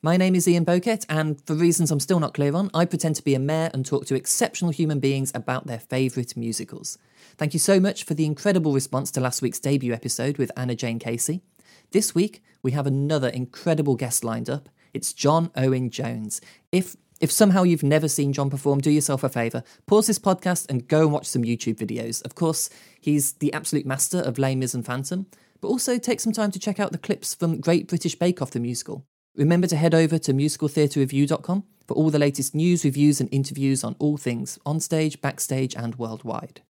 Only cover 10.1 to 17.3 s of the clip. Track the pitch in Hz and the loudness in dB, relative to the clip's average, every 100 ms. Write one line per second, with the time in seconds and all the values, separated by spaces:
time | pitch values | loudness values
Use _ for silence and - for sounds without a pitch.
10.1 | - 123 143 131 - 127 117 123 113 120 | -4 -4 -2 -4 -4 -4 -4 -4 -6 -6
11.1 | 117 - 170 _ _ _ - _ 190 214 | -4 -4 -6 _ _ _ -20 _ -2 0
12.1 | - 208 - _ _ 131 139 139 135 143 | 0 -2 -2 _ _ -4 -2 0 0 0
13.1 | 156 127 123 123 - - 160 143 127 123 | 0 0 -2 -8 -6 -2 0 2 0 0
14.1 | 117 120 113 117 143 - _ _ 135 - | -4 -4 -6 -4 -6 -8 _ _ -8 -8
15.1 | - 143 160 165 - 131 131 127 - 117 | 0 2 2 0 0 2 2 -2 -4 -6
16.1 | 117 107 - - - _ 180 185 - _ | -6 -8 -10 -14 -20 _ -2 -2 -10 _
17.1 | _ 165 | _ -2